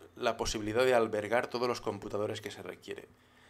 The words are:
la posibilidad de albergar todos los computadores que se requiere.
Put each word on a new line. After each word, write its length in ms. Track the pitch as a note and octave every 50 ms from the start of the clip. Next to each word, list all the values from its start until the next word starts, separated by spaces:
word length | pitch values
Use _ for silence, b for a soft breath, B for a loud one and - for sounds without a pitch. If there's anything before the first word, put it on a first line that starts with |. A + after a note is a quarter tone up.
| - - -
la 220 | - A#2+ A#2 A2 A#2
posibilidad 460 | A#2 - - A2 G#2 G#2+ G#2+ A#2+ C3
de 100 | C3 B2+
albergar 540 | A#2 A2+ A2+ G#2+ G#2 G#2 G2+ A2+ B2 - -
todos 200 | - A#2+ B2 B2
los 140 | A#2 A2+
computadores 580 | - A2 G2+ G2+ G#2 G#2+ G#2 G2+ G#2 G#2 G#2+ G#2+
que 100 | - G#2
se 120 | - G2+
requiere. 460 | F#2 F#2 F#2 - - - - - - - - b b b b b b